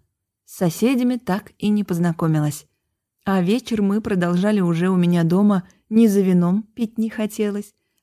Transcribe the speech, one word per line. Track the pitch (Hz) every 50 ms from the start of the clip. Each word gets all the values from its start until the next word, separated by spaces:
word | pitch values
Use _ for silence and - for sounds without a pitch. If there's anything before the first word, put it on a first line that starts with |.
| _ _ _ _ _ _ _ _ _
С | - -
соседями | - 190 165 165 - 220 247 277 240 254 247 254
так | 240 - - 180 208 - - - _
и | 208 208
не | 208 208 196
познакомилась. | - 180 170 175 170 160 - 170 160 156 151 151 151 - - - _ _ _ _ _ _ _ _ _ _ _ _
А | 202 190 190
вечер | 175 180 220 254 - - 233 208
мы | 202 196 202 220
продолжали | 208 226 202 180 175 175 175 180 196 214 214 202
уже | 180 170 170 160 180 190
у | 190
меня | 180 175 175 175 175
дома, | 165 160 175 190 208 208 202 180 - - _ _ _ -
не | 214 226 233 214
за | 196 202
вином, | 190 185 180 175 175 175 185 214 220 - _
пить | - 233 220 - 226
не | 220 220
хотелось, | - - 214 208 - - 214 208 202 202 208 - _ _ _ _ _ _